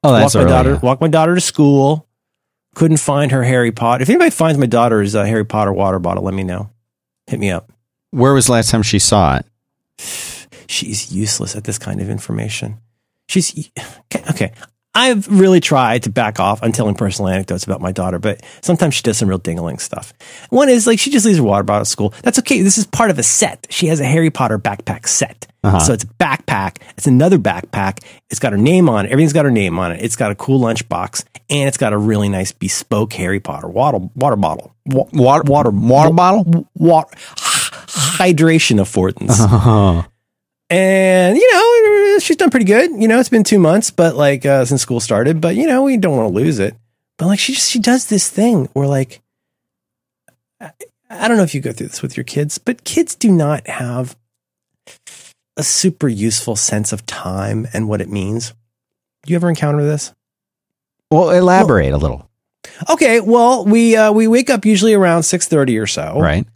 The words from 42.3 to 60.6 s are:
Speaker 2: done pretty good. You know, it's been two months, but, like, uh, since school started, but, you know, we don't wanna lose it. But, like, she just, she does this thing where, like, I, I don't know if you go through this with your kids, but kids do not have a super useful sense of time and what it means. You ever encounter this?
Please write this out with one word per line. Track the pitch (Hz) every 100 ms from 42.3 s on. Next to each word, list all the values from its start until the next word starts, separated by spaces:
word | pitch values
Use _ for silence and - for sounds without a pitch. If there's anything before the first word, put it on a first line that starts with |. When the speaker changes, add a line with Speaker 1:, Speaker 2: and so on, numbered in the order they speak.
| 320
Speaker 2:
done | 349
pretty | 254 190
good. | 214 349
You | 247 220
know, | 233
it's | 254
been | 226
two | 208 208
months, | 160 196 -
but, | - 165 131
like, | 147 139
uh, | 139 135 123
since | 135
school | - 120
started, | - 107 127 160
but, | 165 196
you | 311
know, | 254
we | 277 247
don't | 190
wanna | 135 110
lose | 92 151 120
it. | 98 - _ _ _ -
But, | 165
like, | 202
she | -
just, | 269 -
she | 247
does | 214 254 -
this | 208 -
thing | - 226 208 127
where, | 135 139
like, | 139 131 - _ _ _ _ _ _ _ _ _ _ _ _ _ _
I, | 233 _ 480 _ _
I | 226 233
don't | 233
know |
if | 170
you | 139
go | 123
through | 110 -
this | -
with | 135 127
your |
kids, | 127 143 147 -
but | - 247
kids | - - 330
do | - 226
not | 180 147 151 -
have | - 123 123 127 - _ _ _ _ _ _ - _ - - - _ _ -
a |
super | 147 - 190 - -
useful | 107 110 107 -
sense | 104 - 107 104
of | 107 -
time | - 90 92 101 107 117
and | 107 110
what | 104
it | 98
means. | 101 95 113 117 _ _ _ _ _ _ _ 147
You | 170
ever | 175
encounter | 160 147 147
this? | 147 151 - _ _ _ _ _